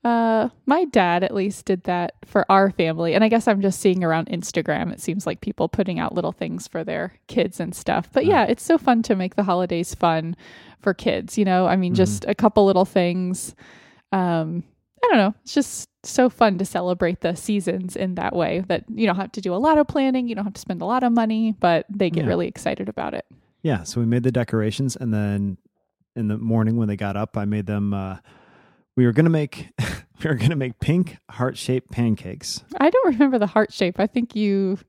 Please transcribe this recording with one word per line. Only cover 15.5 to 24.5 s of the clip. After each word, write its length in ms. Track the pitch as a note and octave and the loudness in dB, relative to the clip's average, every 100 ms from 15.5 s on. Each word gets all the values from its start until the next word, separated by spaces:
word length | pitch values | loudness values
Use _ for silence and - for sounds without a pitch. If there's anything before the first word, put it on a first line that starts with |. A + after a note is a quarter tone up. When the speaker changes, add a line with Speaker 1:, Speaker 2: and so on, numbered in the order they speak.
Speaker 1:
just 340 | - - - - _ - | -2 -2 -6 -14 _ -4
so 220 | - B3+ | 2 2
fun 260 | - A3+ F3+ | 4 2 2
to 60 | |
celebrate 560 | G3 F3+ F3+ F3+ E3+ F3+ | -2 -2 -2 0 0 0
the 140 | E3 | -4
seasons 600 | F3 - G#3 F#3 F#3+ F3+ - | -4 -2 -2 -2 -4 -6 -6
in 180 | F#3 F3 | -6 -2
that 180 | - | -2
way 280 | F3 E3 E3+ F#3+ | 0 -2 -2 -2
that 160 | E3+ - | -4 -4
you 180 | A3 A3 | -2 0
don't 100 | F3 | 0
have 160 | F#3+ | -6
to 80 | - | -8
do 120 | F#3+ | -4
a 20 | F3+ | 0
lot 200 | D4 D4+ | 2 2
of 80 | D4 | 2
planning. 420 | D4+ C4+ B3+ A#3+ | 0 0 0 -4
You 60 | |
don't 100 | G#3 | -6
have 100 | G3+ | -8
to 60 | - | -8
spend 200 | - F3+ | -10 -6
a 40 | E3+ | -2
lot 160 | B3+ | 0
of 100 | B3 | 2
money, 420 | A#3 A3 A3 A3+ G3+ | 2 2 0 -2 0
but 240 | F3 E3 - | 2 2 -2
they 180 | G3+ F#3 | -2 -2
get 140 | E3 | 0
Speaker 2:
Yeah. 40 | D#3 | 0
Speaker 1:
really 180 | F3+ E3+ | -2 -4
excited 400 | - - - G3 | -6 -6 -4 -6
about 220 | - - | -6 -8
it. 100 | - - _ _ _ | -8 -12 _ _ _
Speaker 2:
Yeah. 200 | D#3+ A2 | -2 -2
So 180 | E2 A#2+ | -4 -2
we 60 | A2+ | 0
made 160 | B2 | 2
the 100 | B2 | 2
decorations, 640 | B2 A#2 | 0 0